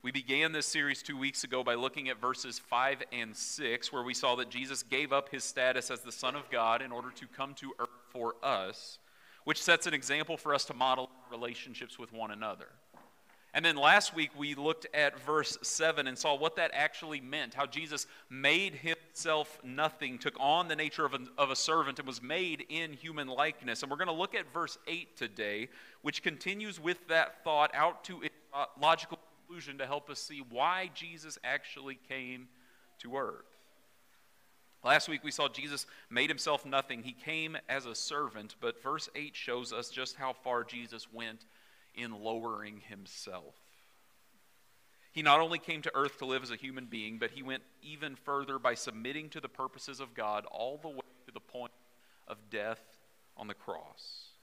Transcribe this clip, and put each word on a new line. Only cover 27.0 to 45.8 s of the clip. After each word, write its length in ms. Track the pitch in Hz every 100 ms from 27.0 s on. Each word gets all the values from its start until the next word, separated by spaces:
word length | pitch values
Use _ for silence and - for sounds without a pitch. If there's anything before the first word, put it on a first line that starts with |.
| -
that 340 | 165 - - 170
thought 280 | 151 151
out 300 | - 160 - -
to 180 | 180
its, 120 | 151 - _
uh, 120 | 139 131 135
logical 400 | 151 165 160 165
conclusion 600 | - - - 170 139 139
to 80 | 131
help 240 | 143 143
us 100 | 135
see 200 | - 147
why 500 | 127 120 151 185 185 -
Jesus 420 | 170 165 156 -
actually 560 | 123 143 - - 135 131 -
came 380 | 135 127 127 127 - - - - -
to 180 | 120 135
earth. 280 | 120 76 - - _ _ _ _ _ - _ _ _ _ _ _
Last 240 | 123 147 165
week 160 | 151
we 60 | 151
saw 180 | - 143
Jesus 380 | 131 143 147 - - -
made 220 | 120 147
himself 340 | 147 160 139 139
nothing. 380 | 135 131 120
He 100 | 120
came 420 | 123 151 160 160 160 -
as 160 | 135 123
a 80 |
servant, 600 | 110 - 147 135 107 104 -
but 220 | 120 -
verse 280 | 135 156 -
eight 220 | - 147 -
shows 360 | - 123 120
us 200 | 113 117
just 240 | 127 131 -
how 180 | 135
far 300 | 123 127 123
Jesus 480 | 117 120 117 117 -
went 320 | 113 113 113 - - - - _
in 300 | - 120 107
lowering 580 | 110 117 117 107 104 104 104
himself. 640 | 101 95 - - 92 73 - - - - _ _ _ _ _ _ _ _ _ _ _ -
He 100 | 160
not 180 | 151 147
only 200 | 165 170
came 240 | - 160